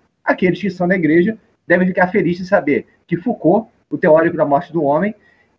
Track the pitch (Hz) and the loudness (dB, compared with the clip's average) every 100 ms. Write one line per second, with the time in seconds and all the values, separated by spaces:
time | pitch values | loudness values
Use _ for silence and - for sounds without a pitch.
0 | _ _ - - 180 - 202 - 175 196 | _ _ -20 -4 -2 -2 -4 -4 -2 0
1 | 151 165 202 220 _ _ - 180 185 185 | 0 2 0 -4 _ _ -2 0 0 0
2 | 180 208 160 175 180 196 143 123 - _ | 0 0 -2 -2 -2 0 0 -2 -4 _
3 | - 165 247 - 156 202 - _ _ 143 | -8 -6 -4 -2 2 0 -2 _ _ -2
4 | 170 160 165 151 143 139 - 160 139 151 | 2 4 4 0 0 -2 -2 -4 0 0
5 | 202 - _ _ _ | -2 -6 _ _ _